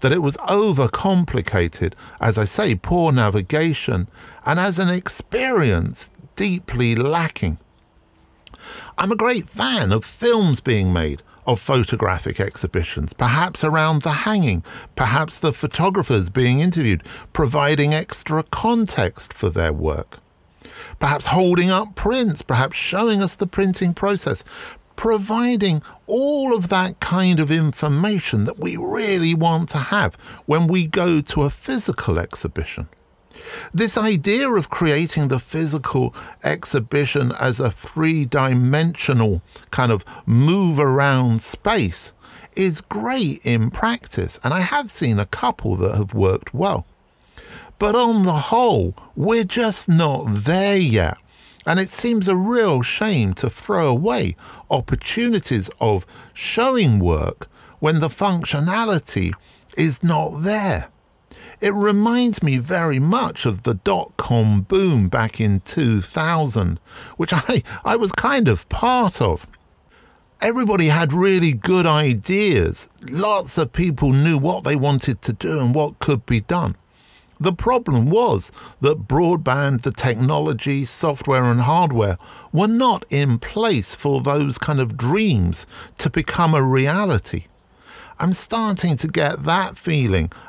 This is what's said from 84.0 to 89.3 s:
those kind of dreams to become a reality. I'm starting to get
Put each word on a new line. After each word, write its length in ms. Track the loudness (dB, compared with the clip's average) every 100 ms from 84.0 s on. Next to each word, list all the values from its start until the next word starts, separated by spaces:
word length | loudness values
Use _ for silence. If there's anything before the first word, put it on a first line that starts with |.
| -2 0
those 360 | 0 0 0 -2
kind 220 | -2 0
of 180 | 0 -2
dreams 720 | 0 2 2 2 2 -2 -8 -16 -20 -6
to 120 | -4
become 440 | -2 -4 0 2
a 100 | 2
reality. 800 | 4 2 2 0 0 0 -2 -8 -10 _ _ _ -20 -20 -20 -4
I'm 140 | 0
starting 640 | 0 -2 -2 -2 0 0 0
to 140 | -2
get 340 | 0 -2